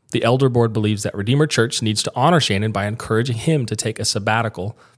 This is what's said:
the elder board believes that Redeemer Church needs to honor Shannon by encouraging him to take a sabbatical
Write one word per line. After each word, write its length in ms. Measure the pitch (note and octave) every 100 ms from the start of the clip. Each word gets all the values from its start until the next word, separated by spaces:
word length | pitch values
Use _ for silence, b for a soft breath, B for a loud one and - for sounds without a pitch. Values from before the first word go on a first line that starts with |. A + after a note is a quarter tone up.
| _
the 120 | -
elder 280 | A#2 C3 C3+
board 240 | A#2+ A2+
believes 280 | A2+ G#2+ G#2
that 120 | G#2
Redeemer 320 | G2+ G2+ C#3 D3+
Church 340 | - A2+ -
needs 220 | A2 G#2+
to 100 | -
honor 260 | - D3 F3
Shannon 320 | - G2 A2
by 120 | G2
encouraging 540 | G#2 A2+ - A2+ B2 A2+
him 260 | - D#3
to 100 | A2+
take 240 | A2 A2 -
a 60 |
sabbatical 720 | G#2 G#2+ G#2 A2 A2+ F2 G2+ - b